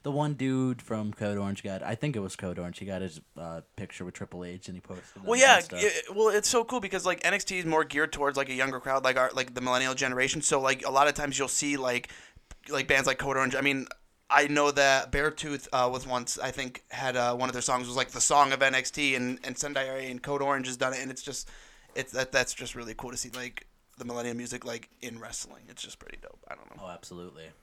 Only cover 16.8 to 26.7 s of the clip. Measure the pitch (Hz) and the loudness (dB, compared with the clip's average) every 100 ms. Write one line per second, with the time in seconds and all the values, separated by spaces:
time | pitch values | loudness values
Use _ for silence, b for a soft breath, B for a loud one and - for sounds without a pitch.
16.8 | _ - 135 127 120 123 127 123 131 127 | _ -6 -2 2 2 2 -2 0 0 0
17.8 | 123 123 123 123 - 147 139 135 135 131 | 0 -2 -2 0 4 6 6 6 4 4
18.8 | 131 - 143 131 123 127 135 127 147 139 | 0 0 0 2 -2 -4 -8 -6 -4 -2
19.8 | 131 135 131 123 - 143 143 139 131 123 | -2 -4 -6 -8 -4 -2 0 0 -2 -2
20.8 | 131 131 131 131 - 127 - B B B | -2 0 -8 -10 -10 -10 -10 B B B
21.8 | B - 131 127 127 135 123 - 127 120 | B -6 -4 -2 2 2 2 -4 -10 -10
22.8 | 117 110 123 123 123 120 123 123 - _ | -10 -10 -8 -8 -8 -8 -10 -12 -18 _
23.8 | _ - 120 120 120 120 120 123 123 117 | _ -14 -8 -6 -4 -6 -8 -10 -8 -10
24.8 | 117 _ 123 117 110 - - - - 123 | -12 _ -14 -12 -12 -10 -12 -16 -20 -16
25.8 | - - - - - - - - - | -16 -16 -16 -16 -18 -20 -18 -18 -16